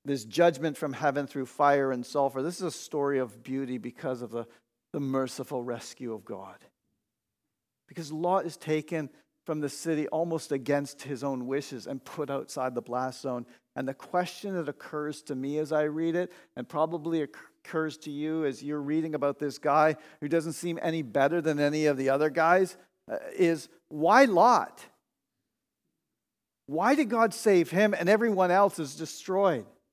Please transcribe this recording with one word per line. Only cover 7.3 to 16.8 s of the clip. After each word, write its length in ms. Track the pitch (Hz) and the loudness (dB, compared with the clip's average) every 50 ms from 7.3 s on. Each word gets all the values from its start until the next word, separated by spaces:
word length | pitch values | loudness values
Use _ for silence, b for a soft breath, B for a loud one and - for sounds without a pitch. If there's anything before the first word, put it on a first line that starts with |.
| _ _ _ _ _ _ _ _ _ _ _ _ | _ _ _ _ _ _ _ _ _ _ _ _
Because 240 | - 170 160 143 | -14 -14 -12 -10
Lot 320 | 156 156 170 175 185 190 160 | -6 -4 0 0 0 0 0
is 140 | 170 156 - | -2 -8 -8
taken 500 | - 156 156 156 151 - 175 160 147 131 b b b b _ _ - | -4 -2 -2 -2 -2 -4 -6 -6 -6 -6 b b b b _ _ -8
from 140 | - 156 151 | -6 -4 -4
the 100 | 147 135 | -4 -6
city 360 | - - - 165 160 151 151 - | -6 -6 -4 -2 -2 -2 -2 -2
almost 440 | - 156 170 170 165 156 - - | -2 -2 -2 -2 -2 -4 -4 -4
against 500 | 147 135 123 143 143 143 143 139 - - | -4 -4 0 0 0 0 0 -4 -10 -14
his 220 | - 139 139 113 139 | -10 -10 -8 -6 -4
own 220 | 139 135 127 123 | -4 -4 -4 -4
wishes 400 | 127 135 139 135 - 139 117 95 | -4 -4 -4 -4 -6 -12 -12 -10
and 180 | - 139 131 - | -8 -10 -10 -10
put 240 | - - 170 147 135 | -12 -8 -8 -6 -4
outside 460 | 139 135 - - - 143 127 127 123 | -4 -6 -6 -8 -6 -4 -4 -4 -4
the 80 | 120 | -4
blast 400 | 110 - 120 123 131 131 120 - | -6 -4 -6 -4 -4 -4 -6 -8
zone. 240 | - 139 123 123 120 b b b b _ - | -8 -6 -6 -6 -8 b b b b _ -10
And 140 | - 135 131 | -8 -6 -6
the 60 | 135 | -8
question 600 | - - - - 180 180 170 - - - 202 190 | -10 -10 -2 -2 -2 -2 -2 -6 -10 -10 -6 -6
that 120 | 175 156 143 | -4 -4 -6
occurs 540 | 147 - - - 160 151 151 151 147 - | -8 -10 -12 -10 -8 -6 -6 -6 -8 -10
to 120 | - - 143 | -8 -8 -6
me 220 | 131 135 139 147 | -6 -4 -4 -2
as 160 | 151 156 143 | -4 -2 0
I 120 | 156 151 151 | 0 0 0
read 300 | 151 147 156 165 165 160 | 0 -2 -2 -2 0 0
it, 160 | 175 185 175 B B B B B | 0 -2 -4 B B B B B
and 140 | 131 123 - | -12 -12 -6
probably 580 | - 151 | -2 -2